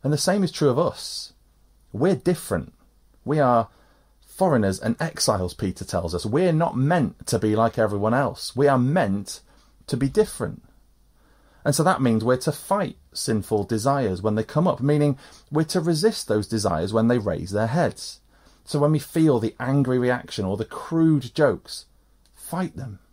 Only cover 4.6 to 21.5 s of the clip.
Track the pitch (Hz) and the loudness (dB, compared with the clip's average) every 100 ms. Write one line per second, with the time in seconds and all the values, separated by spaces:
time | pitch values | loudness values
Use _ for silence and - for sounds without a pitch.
4.6 | 98 92 113 117 - - - 104 90 - | 2 0 -4 -4 -4 -2 0 0 -2 -4
5.6 | 98 - - 87 85 85 107 127 185 156 | -6 -6 -6 -4 -4 -6 -2 0 2 2
6.6 | 170 120 135 175 113 - - 113 107 107 | 0 0 0 2 0 -4 -4 0 2 2
7.6 | 113 - 110 101 107 123 135 - - 123 | 2 2 0 2 0 0 0 -4 -10 2
8.6 | 143 135 123 175 110 98 98 - _ _ | 4 4 2 2 0 -2 -6 -16 _ _
9.6 | _ _ - 127 135 214 214 - 110 - | _ _ -8 -2 0 0 0 -2 -8 -8
10.6 | - _ _ _ _ _ _ _ _ _ | -18 _ _ _ _ _ _ _ _ _
11.6 | - 143 160 - 127 110 110 127 151 - | -2 0 2 2 2 2 2 0 0 -6
12.6 | - 202 175 - _ - - 110 - 107 | -2 -2 -2 -8 _ -10 -4 -4 0 -2
13.6 | 98 113 120 139 117 92 104 107 110 151 | -2 -2 0 0 -2 -2 -2 -2 -2 0
14.6 | 180 - 139 151 147 135 - - _ 147 | 0 0 0 2 2 -2 -8 -20 _ -2
15.6 | 160 185 165 160 214 220 - 107 104 113 | 0 -2 0 2 0 0 -2 -2 0 -2
16.6 | 104 82 95 110 113 123 104 82 85 101 | -2 -2 0 0 2 2 -2 -4 -4 -2
17.6 | 110 147 139 - - - _ _ _ _ | 0 0 -2 -2 -16 -16 _ _ _ _
18.6 | - 147 147 156 - 160 160 123 110 - | -6 0 2 2 0 2 4 4 0 -4
19.6 | 123 143 127 127 123 123 - - 98 101 | 0 2 2 2 2 0 -4 -4 -4 -2
20.6 | 110 - - 165 160 151 120 - 147 | -6 -8 -4 2 4 4 0 2 2